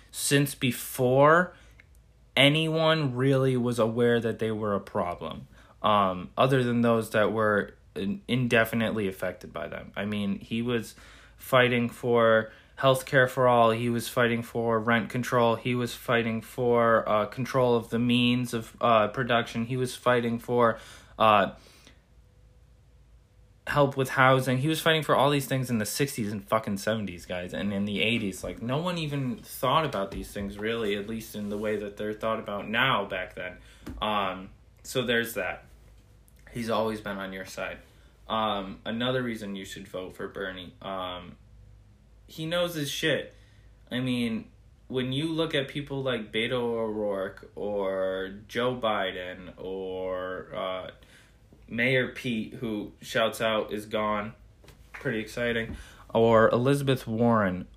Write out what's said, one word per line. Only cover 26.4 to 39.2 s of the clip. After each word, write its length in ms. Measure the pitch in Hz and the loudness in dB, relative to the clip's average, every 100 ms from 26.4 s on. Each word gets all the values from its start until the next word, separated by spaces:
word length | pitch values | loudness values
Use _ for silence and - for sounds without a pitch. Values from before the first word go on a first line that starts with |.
| - | -2
fucking 300 | 110 107 98 | -2 0 -4
seventies, 480 | - 110 98 87 - | -2 -2 -4 -10 -8
guys, 280 | 90 90 | -8 -6
and 200 | - 98 | -6 -4
in 120 | 98 101 | -2 -2
the 160 | 101 | -2
eighties. 420 | 110 117 101 90 | 0 0 -4 -6
Like, 180 | 98 90 | -10 -8
no 160 | 113 139 | -4 -4
one 200 | 180 175 | -4 -4
even 400 | 151 143 127 110 | -6 -4 -6 -8
thought 480 | - - 127 147 151 | -12 -6 -2 0 0
about 260 | 107 98 | -4 -6
these 200 | 98 95 | -8 -10
things, 260 | 104 98 101 | -8 -10 -6
really, 380 | 107 117 107 101 | -6 -4 -2 -4
at 120 | 101 | -4
least 280 | 113 110 107 | -10 -10 -10
in 140 | 104 | -8
the 80 | 104 | -6
way 180 | 107 107 | -4 -4
that 220 | 101 - | -6 -8
they're 160 | 107 | -8
thought 260 | 107 113 110 | -4 -4 -4
about 280 | 101 101 92 | -6 -8 -2
now 380 | 113 131 113 98 | 0 2 2 -2
back 300 | 95 92 - | -6 -8 -10
then. 220 | 90 87 - - - - | -12 -12 -20 -20 -16 -6
Um, 480 | 107 104 95 92 98 - _ _ | -2 -2 -2 -6 -12 -20 _ _
so 200 | - 135 | -6 -4
there's 300 | 120 117 117 | 0 0 0
that. 320 | 104 90 - - - - - - - _ - - | -4 -6 -8 -14 -20 -20 -20 -20 -20 _ -20 -14
He's 160 | 117 113 | -10 -4
always 320 | 107 110 107 | 0 0 -4
been 160 | 104 98 | -8 -8
on 160 | 95 | -8
your 120 | 95 95 | -10 -12
side. 320 | - 90 87 - _ - _ - | -10 -10 -10 -18 _ -20 _ -6
Um, 500 | 110 107 101 95 - - | -2 -2 -2 -6 -10 -8
another 360 | 113 123 131 | -4 -2 -2